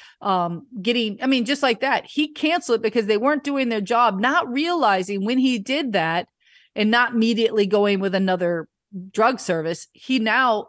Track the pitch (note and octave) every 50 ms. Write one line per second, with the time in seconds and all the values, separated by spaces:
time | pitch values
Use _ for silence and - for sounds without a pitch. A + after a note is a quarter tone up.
0 | - - _ - - G3+ F#3+ F3+ F3 E3+ E3+ E3 - - B3+ G#3+ F3+ A3+ A#3+ B3
1 | A3+ G#3+ G3 - B3+ C4 C4+ B3+ A#3 A3+ C#4+ C#4 C#4+ C4 A3+ - - C#4+ B3+ G3+
2 | - - - C#4 D#4 D4+ - - - D4+ E4+ F4+ - - A#3 A3 A3+ G#3+ G3+ B3
3 | G#3+ G3 G#3+ G#3+ A#3 C#4 D4+ C#4 - C#4+ C#4 C#4 C4 A#3+ A3+ G#3+ G3 - A#3 A#3
4 | A#3+ A3+ G3 F#3 G#3+ B3+ D4 F4 - C4+ A#3+ C4+ D#4 E4+ F4 E4 C4 G#3+ G3 F#3+
5 | F#3 G3 G3+ G3 F#3+ A3 B3+ C4 C4 C4 B3 A3+ G3 - C4 D4+ D#4 B3 G3 F3+
6 | D#3+ D#3+ E3 F3 - _ _ _ _ _ _ _ _ _ - - G#3+ G#3+ A3+ A#3+
7 | B3 A#3 A#3+ A3+ A3+ A3+ A#3 G#3+ A3+ - - G#3+ G3+ F#3+ G3+ G3+ G#3 G3+ G3+ F#3+
8 | G3 G3 F3+ F#3 F#3+ F#3 F#3 F3 F3+ E3+ F3 E3 D#3 _ _ _ _ _ G3+ F#3
9 | F3+ F#3+ - G#3 A3 B3 C4+ - - - F3 E3 D#3 E3 F3 - - _ _ -
10 | - - C4 C4 A3 A3 G#3+ B3+ C4 B3 A3 G#3 -